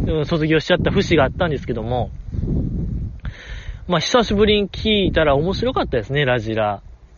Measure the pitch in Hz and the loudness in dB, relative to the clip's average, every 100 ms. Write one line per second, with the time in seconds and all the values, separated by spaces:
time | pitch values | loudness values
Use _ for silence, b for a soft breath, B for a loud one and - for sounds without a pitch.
0 | - 156 143 170 156 156 - 180 - 202 | 0 0 0 0 2 2 2 2 2 2
1 | 185 151 131 - 180 131 - 117 110 123 | 4 4 4 2 -2 -2 -4 -4 -2 -2
2 | 104 - - - - - - - - - | -4 -6 -8 -4 -2 -2 -2 -2 -4 -4
3 | - - B B B B B B - 175 | -6 -8 B B B B B B -2 -2
4 | - 254 220 202 214 208 202 - 220 208 | 2 2 2 2 4 4 0 -2 0 2
5 | 185 170 151 139 170 190 240 262 254 123 | 2 4 4 4 2 -2 -2 -2 -2 -2
6 | 104 139 139 123 107 110 107 101 - - | -2 0 2 0 0 0 0 -2 -8 -20
7 | - | -20